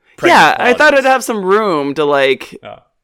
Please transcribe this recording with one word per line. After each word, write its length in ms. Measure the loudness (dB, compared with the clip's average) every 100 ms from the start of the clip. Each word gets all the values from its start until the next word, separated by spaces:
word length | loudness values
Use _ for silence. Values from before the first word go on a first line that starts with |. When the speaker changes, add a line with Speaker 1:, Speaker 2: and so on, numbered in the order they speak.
| _ -4
Speaker 1:
Yeah, 320 | 2 4 4 2
Speaker 2:
pregnant 40 |
Speaker 1:
I 120 | -2
thought 200 | 2 2
Speaker 2:
pauses. 60 | 2 2
Speaker 1:
it'd 60 |
have 120 | 0
some 220 | -2 -6 -2
room 480 | -2 0 -2 -4 -4
to, 80 | -2
like, 520 | 0 0 -2 -6 -20
Speaker 2:
Yeah. 160 | -20 -20 _ _